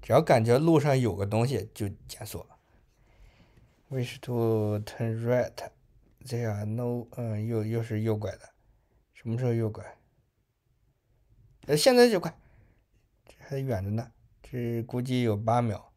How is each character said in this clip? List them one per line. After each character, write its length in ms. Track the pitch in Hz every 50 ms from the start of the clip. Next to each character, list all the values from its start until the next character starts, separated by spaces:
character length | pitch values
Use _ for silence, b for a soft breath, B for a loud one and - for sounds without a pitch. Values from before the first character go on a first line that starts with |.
只 100 | - -
要 120 | 110 139
感 200 | 165 - 165 123
觉 140 | 110 113 120
路 240 | 135 156 170 165 151
上 180 | 127 151 139 131
有 160 | 123 110 90
个 120 | 95 98
东 200 | 101 110 110 117
西 240 | 135 143 101 101 107 -
就 120 | - 110 98 90 - - -
减 160 | - - 113
速。 220 | 107 - 85 - _ - _ _ _ _ _ _ _ _ b b b b b b b b b b b b b b b b b b _
Wish 260 | 139 131 123 120 - -
to 560 | - - 123 120 113 113 110 110 107 104 104 107
turn 440 | 107 - - - 117 113 113 113
right, 480 | 117 117 123 123 117 - - - - - _ _ _ _ _ _ _ _ _ _ -
there 260 | - - 120 120 110
are 140 | 104 98 104
no， 420 | 107 110 117 123 120 120 120 117 -
嗯， 360 | - - 120 113 107 107 107
又， 160 | 113 117 110
又 200 | 107 110 113 113
是 180 | 113 113 113 107
右 160 | 110 113 107
拐 180 | 104 104 92 -
的， 200 | - - - _ _ _ _ _ _ _ _ _ _ _ _
什 160 | _ - - 120
么 100 | 113 120
时 60 | 127
候 80 | 120
右 160 | 117 117 113 107
拐？ 300 | 107 - - - - _ _ _ _ _ _ _ _ _ _ _ _ _ _ _ _ _ _ _ _ _ _ _ _ _ _ _ _ _ - - _ _ -
呃， 100 | - 147
现 180 | 151 - 269 247
在 140 | 247 240 247
就 100 | 220 175
拐， 160 | - 165 - b b b b b b b b b b b _ _ _ _ _ _ _
这 80 | - - _ -
还 140 | - 143 135
远 260 | 135 135 120 95 95
着 60 | 101
呢， 200 | 104 113 117 123 _ _ _ _ _ _
这 400 | - - - 123 120 117 117 117 113
估 180 | 113 - 123
计 220 | 123 131 127 127 123
有 120 | 113 104
八 240 | 101 110 110 117 123
秒。 300 | 120 113 101 - - - _